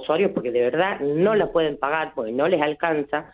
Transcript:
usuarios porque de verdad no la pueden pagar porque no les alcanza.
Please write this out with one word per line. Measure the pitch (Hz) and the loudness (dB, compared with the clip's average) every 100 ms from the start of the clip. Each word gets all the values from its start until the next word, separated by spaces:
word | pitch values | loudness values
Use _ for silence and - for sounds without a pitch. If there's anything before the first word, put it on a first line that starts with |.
usuarios | 139 160 196 | 0 2 2
porque | - 120 | 0 -2
de | 120 | 0
verdad | 123 156 190 - | 2 0 0 -2
no | 143 151 202 214 | -2 2 2 2
la | 170 | 2
pueden | 170 156 139 | 0 0 -2
pagar | 139 160 156 - | -2 -2 -4 -6
porque | 110 | -4
no | 123 160 | 0 2
les | 170 | 2
alcanza. | 147 156 170 151 143 147 160 | 0 0 -2 -2 -2 -6 -8